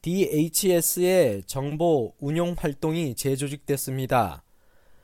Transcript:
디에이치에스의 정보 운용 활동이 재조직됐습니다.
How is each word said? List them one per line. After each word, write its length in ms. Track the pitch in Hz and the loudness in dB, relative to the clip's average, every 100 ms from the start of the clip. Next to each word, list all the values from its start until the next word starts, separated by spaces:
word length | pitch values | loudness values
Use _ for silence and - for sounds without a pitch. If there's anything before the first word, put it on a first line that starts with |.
디에이치에스의 1400 | - 185 185 151 160 - 196 175 160 - 180 185 143 101 - | -2 0 0 2 0 0 2 2 2 0 2 4 4 0 -6
정보 680 | 139 139 151 170 151 110 _ | -6 -6 0 2 2 0 _
운용 380 | 139 160 175 170 | -4 -2 -2 -2
활동이 560 | 160 143 160 160 156 | -4 -4 -4 -2 -4
재조직됐습니다. 1300 | 120 139 135 143 143 - 143 - 135 131 127 101 71 _ _ _ _ _ - | -4 -4 -2 -4 -8 -4 -4 -2 -4 0 2 2 -4 _ _ _ _ _ -20